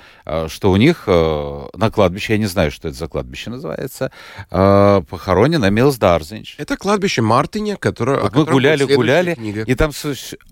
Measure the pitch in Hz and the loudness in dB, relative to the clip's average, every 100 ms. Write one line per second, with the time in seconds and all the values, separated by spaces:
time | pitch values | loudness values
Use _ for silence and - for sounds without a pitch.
0 | - - - 80 80 - 101 95 139 165 | -4 -18 -8 -6 -6 -2 2 4 4 2
1 | - 87 80 76 71 71 69 - 104 - | 2 2 2 -2 -6 -10 -12 -4 -2 2
2 | 95 95 - 107 107 90 76 - 82 67 | 0 0 -2 -2 -2 0 -2 -2 -10 -10
3 | 78 73 62 67 - 123 160 - 139 - | -8 -8 -10 -12 -12 -12 -10 -10 -10 -8
4 | 135 - - - - 90 98 98 101 101 | -8 -10 -20 -18 -4 2 4 6 6 4
5 | 85 90 - 90 131 170 98 107 139 127 | 0 -8 0 2 4 2 2 4 2 4
6 | 104 85 78 110 - - 147 277 190 208 | 2 2 -2 -14 -14 -12 -8 -6 -2 0
7 | 185 - 110 120 160 214 208 - 110 87 | 0 0 2 2 0 -4 -6 -4 -4 -2
8 | 117 135 113 123 151 135 131 151 131 139 | -2 -2 0 0 2 4 4 2 2 2
9 | 117 151 180 156 110 101 110 131 156 - | 2 2 0 -4 -6 -6 -2 -2 -2 -4
10 | 151 131 - - - | -8 -10 -12 -18 -12